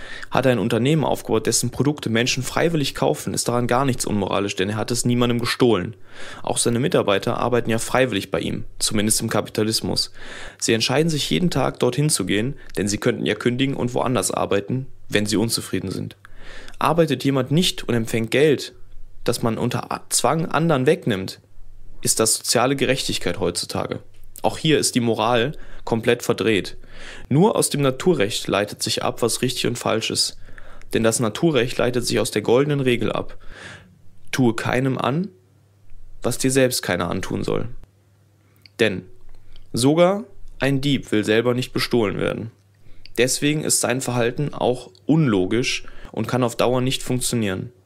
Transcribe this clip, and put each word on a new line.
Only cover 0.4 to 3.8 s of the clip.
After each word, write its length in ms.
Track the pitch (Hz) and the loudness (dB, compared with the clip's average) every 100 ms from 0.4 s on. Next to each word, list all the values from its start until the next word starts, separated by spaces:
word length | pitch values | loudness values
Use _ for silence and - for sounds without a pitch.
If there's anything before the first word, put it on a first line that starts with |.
| 117 | 2
er 60 | |
ein 80 | 101 | 2
Unternehmen 460 | 110 113 131 160 73 | 2 2 2 2 2
aufgebaut, 420 | 90 - 110 110 | 0 0 0 2
dessen 220 | 117 123 | 0 0
Produkte 400 | - 131 151 - | 0 0 0 -2
Menschen 340 | 113 123 - | 0 0 -2
freiwillig 500 | 123 123 160 165 135 | -2 0 2 2 -2
kaufen, 400 | - 143 151 - | 0 0 0 -4
ist 140 | - - | -2 0
daran 200 | 120 120 | 0 2
gar 180 | 120 | 2